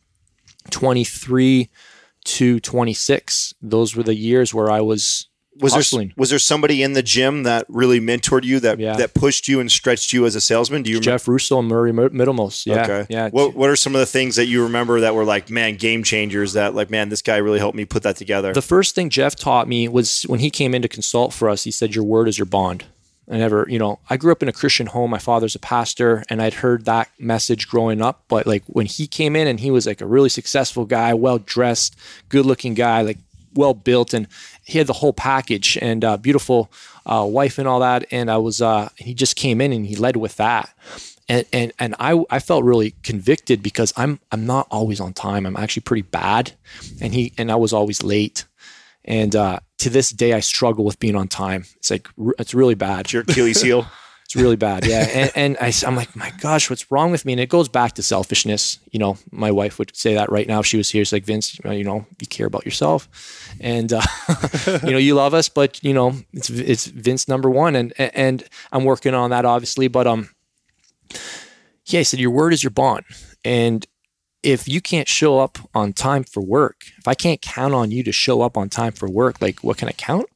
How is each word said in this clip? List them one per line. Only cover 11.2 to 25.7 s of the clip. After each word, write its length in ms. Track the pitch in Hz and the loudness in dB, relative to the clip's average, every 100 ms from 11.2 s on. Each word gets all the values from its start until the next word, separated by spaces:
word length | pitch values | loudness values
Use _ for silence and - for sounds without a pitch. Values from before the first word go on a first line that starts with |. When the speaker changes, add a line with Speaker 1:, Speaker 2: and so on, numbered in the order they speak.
| - | 2
Speaker 1:
Russo 320 | 127 - 131 | 0 2 0
and 80 | 117 | 2
Murray 240 | 117 117 | 2 2
Mid-, 220 | 113 131 | 2 2
Middlemost. 520 | 127 127 123 101 - 110 | 2 0 0 -2 -4 -2
Yeah, 160 | 107 | 0
Speaker 2:
Okay. 220 | 113 101 104 | 0 -2 -4
Speaker 1:
yeah. 200 | 113 110 | -4 -2
Speaker 2:
What, 260 | 120 143 127 | 2 2 4
what 140 | 139 | 2
are 60 | 143 | 4
some 200 | 143 135 | 0 0
of 40 | |
the 60 | 127 | 0
things 300 | 135 127 110 | 0 0 0
that 80 | 120 | 2
you 180 | 120 | 2
remember 360 | 117 120 120 117 | 0 0 0 2
that 120 | 113 110 | 2 2
were, 100 | 107 | 0
like, 240 | 104 101 | 0 -2
man, 260 | 117 113 101 | -2 -2 -2
game 280 | 113 113 | -2 0
changers, 500 | 113 110 107 101 101 | 0 -2 -2 -2 -2
that, 200 | 104 101 104 | 0 0 -2
like, 140 | 101 | -2
man, 200 | 110 104 | -2 -2
this 140 | 107 | -4
guy 140 | - 107 | 0 0
really 220 | 104 104 | 2 2
helped 160 | 104 107 | 0 -4
me 100 | 101 | -6
put 180 | 110 | -2
that 120 | 101 - | -2 -4
together? 360 | 98 98 98 | -4 -2 0
Speaker 1:
The 80 | 113 | -2
first 340 | - 180 196 - | 2 2 2 -2
thing 140 | 170 | -2
Jeff 260 | 139 139 - | 0 0 -2
taught 320 | 143 123 117 | 0 0 2
me 200 | 120 117 | 0 0
was 360 | 123 113 - | 2 0 -2
when 160 | - 123 | -2 -2
he 100 | 143 | -2
came 220 | - 135 127 | 0 0 0
in 80 | |
to 40 | 123 | -2
consult 460 | - - 120 127 | -4 -2 0 0
for 160 | - 110 | 0 0
us, 140 | 101 | 0
he 80 | - | -4
said, 240 | - 110 110 | -4 -2 -2
"Your 80 | 107 | 0
word 220 | 110 113 | 2 2
is 100 | 101 | 0
your 80 | 95 | 0
bond." 400 | 98 92 90 - _ _ _ - | 0 0 -4 -12 _ _ _ -8
I 80 | 110 | -2
never, 280 | 113 107 - | 2 2 0
you 120 | 117 | -2
know, 200 | 107 104 - | -2 -4 -4
I 80 | 131 | 0
grew 140 | 165 | 2
up 120 | 165 | 2
in 60 | 139 | 0
a 40 | |
Christian 320 | - 143 - 113 | -2 0 0 -2
home. 220 | 120 120 | -4 -4
My 80 | 107 | -2
father's 380 | - 117 113 - | 0 0 0 -4
a 40 | |
pastor, 640 | - | -2